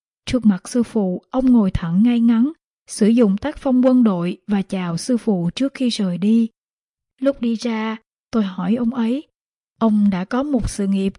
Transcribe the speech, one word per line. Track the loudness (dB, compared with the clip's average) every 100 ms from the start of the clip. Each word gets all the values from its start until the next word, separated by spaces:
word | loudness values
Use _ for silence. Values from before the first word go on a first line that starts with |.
| _ _ -4
Trước | 0 2
mặt | 0 -2
sư | -4
phụ, | -2 -2 -2 -4 -6
ông | -2 2
ngồi | 4 2
thẳng | -2 0 2
ngay | 2 4
ngắn, | 2 2 0 -4 _ _ -10
sử | 0 2
dụng | 4 4 2
tác | -4 -4
phong | 0 2 4
quân | 4
đội | 4 2 -4 -6 -4
và | -4
chào | -2 -6 -6 -4
sư | -2 -2
phụ | 0 -2 -2 -2
trước | -4
khi | -2 -4
rời | -2 -4 -2
đi. | 2 2 0 _ _ _ _ _ _ -4
Lúc | -2 -2
đi | -4 -4
ra, | -4 -4 -6 -8 _ _ _
tôi | -2
hỏi | -2 -4 -2 -2
ông | -2
ấy, | -2 -4 -4 -8 _ _ _ _ -2
"Ông | 0 2 2
đã | 0 -4
có | -4
một | -2 -2 -2
sự | -4 -2
nghiệp | -2 -2